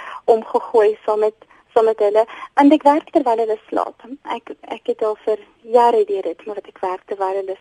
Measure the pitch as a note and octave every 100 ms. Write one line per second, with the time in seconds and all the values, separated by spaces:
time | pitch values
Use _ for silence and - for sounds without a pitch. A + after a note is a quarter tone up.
0 | - - - A3+ A3 A#3+ - A#3 G#3+ G#3+
1 | - G#3+ G#3+ - _ _ _ A#3+ A3 A3
2 | G#3 G#3 A#3 - - - C#4+ D4+ C#4+ D4+
3 | - E4+ B3 A3+ A3+ G#3+ _ G#3+ - -
4 | A#3 C#4 - A#3 - - - A#3 - A#3+
5 | A3 G#3+ - G#3+ - _ A#3 A#3+ A#3+ A3+
6 | G3+ G3 F#3 E3 - G3+ - - F#3 F#3
7 | - G3 F#3+ G3 F#3+ F#3+